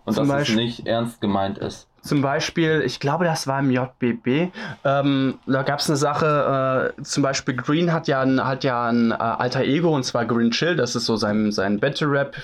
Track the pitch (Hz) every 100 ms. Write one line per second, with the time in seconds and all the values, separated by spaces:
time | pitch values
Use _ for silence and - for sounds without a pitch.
0 | - 107 139 143 143 110 117 117 - 113
1 | 117 - 104 98 95 - 101 - - _
2 | - 147 135 151 - - 160 156 127 -
3 | 139 160 175 156 135 135 139 123 127 -
4 | 120 117 123 143 180 - 165 - 139 139
5 | 143 135 135 - - 135 139 143 - 143
6 | 143 147 156 147 - 135 131 131 - -
7 | - - 139 135 - 127 - 156 175 160
8 | 147 135 131 131 127 131 135 120 120 120
9 | 117 - 117 - 123 131 110 151 170 147
10 | 123 123 117 117 117 - 160 156 120 120
11 | 117 110 107 107 107 104 98 104 135 -
12 | 151 139 139 -